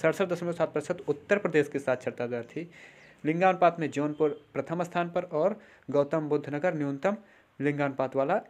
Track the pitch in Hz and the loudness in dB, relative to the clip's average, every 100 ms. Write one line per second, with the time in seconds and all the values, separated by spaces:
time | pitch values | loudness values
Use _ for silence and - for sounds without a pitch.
0 | 160 160 185 175 170 165 156 151 147 175 | 0 2 0 -2 -2 -2 -2 -2 -4 -4
1 | - 143 - 202 180 156 147 139 139 127 | -4 -2 0 0 2 2 2 0 -2 -2
2 | 123 120 120 120 113 151 170 - - - | -2 -6 -6 -6 -8 -12 -12 -16 -20 -20
3 | - - 147 170 190 180 175 170 143 139 | -20 -6 -2 4 4 6 4 4 -4 -2
4 | 151 147 151 143 - 135 135 170 170 175 | -2 2 0 0 -8 -8 -4 -4 -4 -2
5 | 175 180 180 151 185 214 - - - 143 | -2 -2 -2 0 0 -2 -14 -18 -2 0
6 | 143 160 151 147 143 147 180 160 143 139 | 2 0 0 -2 -2 -2 -2 0 -2 0
7 | 190 208 - - _ - 143 143 143 131 | -2 -2 -8 -20 _ -4 -2 0 -2 0
8 | 131 135 139 208 | -2 0 2 0